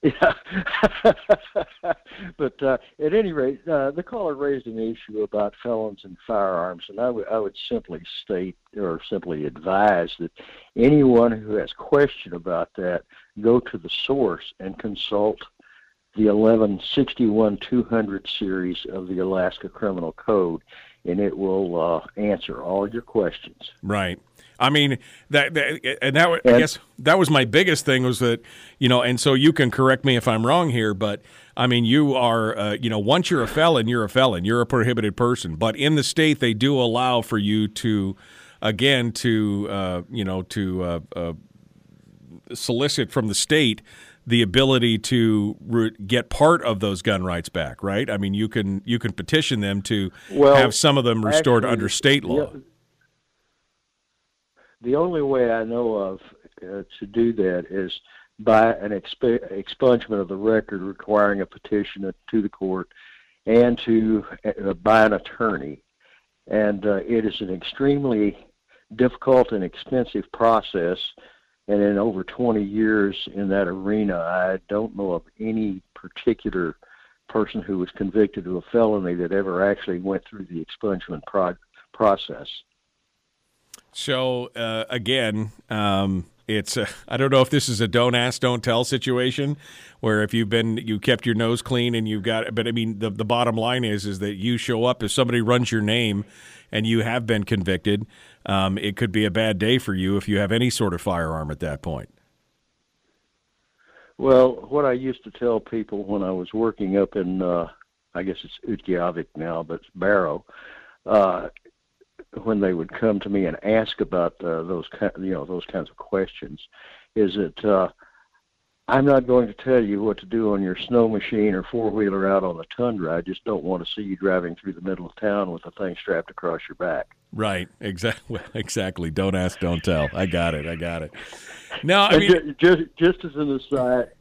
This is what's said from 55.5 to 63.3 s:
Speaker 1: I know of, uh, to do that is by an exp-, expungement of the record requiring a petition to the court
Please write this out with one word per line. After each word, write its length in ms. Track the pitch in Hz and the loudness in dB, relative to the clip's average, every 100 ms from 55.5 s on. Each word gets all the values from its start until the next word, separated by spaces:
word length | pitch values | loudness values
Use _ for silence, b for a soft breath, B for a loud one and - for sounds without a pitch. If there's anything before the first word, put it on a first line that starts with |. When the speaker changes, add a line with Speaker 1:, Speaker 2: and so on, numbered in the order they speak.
Speaker 1:
I 140 | 113 | 0
know 300 | 113 120 120 107 | -2 -2 -2 -2
of, 240 | 98 95 - _ - _ | -4 -8 -16 _ -20 _
uh, 200 | 90 98 95 - | -12 -12 -12 -14
to 60 | 101 | -8
do 260 | 110 117 | 0 0
that 340 | 113 95 90 85 | 2 0 -2 -4
is 200 | 98 92 - b b b _ | -8 -8 -10 b b b _
by 360 | 107 110 113 | 4 6 6
an 160 | 113 104 | 2 -4
exp-, 600 | 101 - - 127 117 - | -6 -8 -4 0 0 -2
expungement 720 | 95 98 - 131 120 - 107 | -12 -12 0 2 2 2 -4
of 80 | 90 | -2
the 80 | 95 | -2
record 460 | 107 110 107 101 | 2 2 0 -8
requiring 580 | 95 95 - 104 104 101 | -8 -10 0 2 2 0
a 60 | 92 | -4
petition 640 | - - 107 101 - 98 - - | -10 -4 -4 -4 -8 -10 -10 -4
to 120 | 113 | -2
the 60 | 101 | -2
court 380 | - 95 92 87 b b b b | -4 -4 -4 -6 b b b b